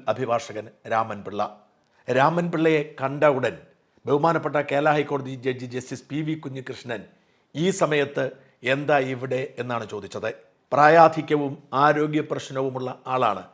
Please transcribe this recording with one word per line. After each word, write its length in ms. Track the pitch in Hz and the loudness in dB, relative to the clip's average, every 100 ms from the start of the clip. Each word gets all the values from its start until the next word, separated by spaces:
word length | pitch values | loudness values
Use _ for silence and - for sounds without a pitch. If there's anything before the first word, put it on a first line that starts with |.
| - | -6
അഭിഭാഷകൻ 600 | 120 127 117 - 107 107 _ 113 | -4 -2 -4 -4 -12 -14 _ -4
രാമൻ 260 | 110 110 101 | -2 -2 -8
പിള്ള. 160 | 98 101 107 - _ _ _ _ - | -10 -6 -6 -8 _ _ _ _ -2
രാമൻ 400 | 127 147 170 175 | 2 2 2 -2
പിള്ളയെ 300 | 165 160 156 147 - | 0 2 2 -2 -6
കണ്ട 220 | 131 143 | -6 2
ഉടൻ 340 | 151 131 117 82 - _ _ _ 117 | 2 4 -2 -6 -16 _ _ _ -2
ബഹുമാനപ്പെട്ട 500 | 143 165 160 151 147 143 | 2 2 0 0 -2 0
കേരള 180 | 143 151 | 0 2
ഹൈക്കോടതി 440 | 151 143 143 127 131 131 | 2 0 -4 -6 -6 -4
ജഡ്ജി 220 | 120 123 | -4 -8
ജസ്റ്റിസ് 340 | 123 123 131 - | -10 -10 -14 -10
പി 100 | 143 156 | -6 -6
വി 80 | 156 | -6
കുഞ്ഞികൃഷ്ണൻ, 600 | 147 131 127 117 120 110 87 _ _ _ _ | -8 -12 -12 -12 -10 -10 -10 _ _ _ _
"ഈ 120 | 143 180 | -2 -2
സമയത്ത് 540 | 190 156 151 139 143 135 - _ _ | 2 2 2 0 -2 -6 -8 _ _
എന്താ 360 | 120 139 147 147 | -2 0 2 2
ഇവിടെ?" 440 | 131 127 131 127 135 - | 0 -6 -4 -4 -6 -8
എന്നാണ് 300 | 123 117 107 | -6 -6 -6
ചോദിച്ചത്. 400 | 107 98 110 107 - _ _ _ | -10 -10 -8 -8 -8 _ _ _
പ്രായാധിക്യവും 840 | 127 151 165 160 160 147 151 143 165 - | 6 8 10 8 6 -2 -2 -2 -8 -6
ആരോഗ്യ 520 | 127 147 151 151 151 - | 2 4 4 0 -2 -4
പ്രശ്നവുമുള്ള 580 | 139 - 135 135 127 127 127 131 | -8 -6 -6 -4 -6 -10 -10 -6
ആളാണ് 380 | 127 117 95 90 | 0 2 0 -8